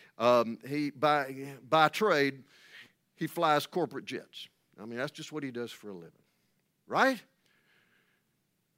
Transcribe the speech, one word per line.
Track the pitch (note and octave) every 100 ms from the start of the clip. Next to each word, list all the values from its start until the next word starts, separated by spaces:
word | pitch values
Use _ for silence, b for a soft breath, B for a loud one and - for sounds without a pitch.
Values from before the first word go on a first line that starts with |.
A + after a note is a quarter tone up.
| b -
Um, | A#2 B2 A2+ A2+ B2
he, | D3 D3
by, | C3+ D3 D3 C3+ C3+ C#3 C#3 B2
by | D#3 D#3
trade, | - G#3+ D3+ C#3 C3+ - B B B B B _ _
he | D#3+
flies | E3+ D#3+ D3 -
corporate | F3+ D3+ C3+ -
jets. | B2 - - - _ _ -
I | A2
mean, | A#2+
that's | D3
just | - D3+
what | D3+
he | C#3
does | A#2+ A#2
for | - G#2
a |
living, | F#2 E2 _ _ _ _ _ _ _ _
right? | C#3+ C4 B3 - _ _ _ _ _ _ _ _ _ _ _ _ _ _